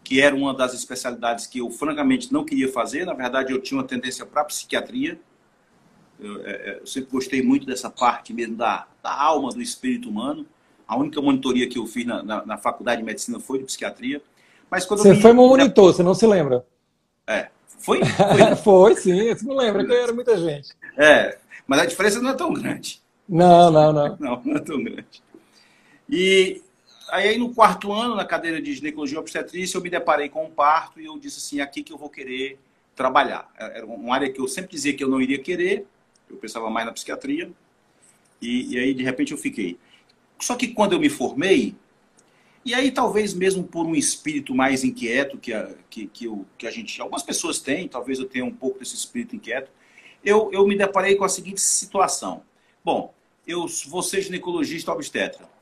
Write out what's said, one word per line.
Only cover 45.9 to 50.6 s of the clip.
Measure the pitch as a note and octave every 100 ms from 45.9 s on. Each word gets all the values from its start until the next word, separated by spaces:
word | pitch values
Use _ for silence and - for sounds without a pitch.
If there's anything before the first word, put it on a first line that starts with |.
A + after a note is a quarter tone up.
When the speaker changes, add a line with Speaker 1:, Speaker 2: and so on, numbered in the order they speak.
| A2+ G2+
Speaker 1:
que | - A#2
eu, | G#2 F#2+ _
que | A#2
a |
gente, | A2+ G#2+ -
algumas | A#2+ -
pessoas | - - E3+ C#3+
têm, | - D3+ E3
talvez | B2+ B2 C3
eu | C3
tenha | B2+ B2
um |
pouco | - C3 -
desse | B2 -
espírito | - A#2+ A#2 G#2
inquieto, | A2 B2 - _ _ _ - _
eu, | G3 G#3+ G#3+
eu | G3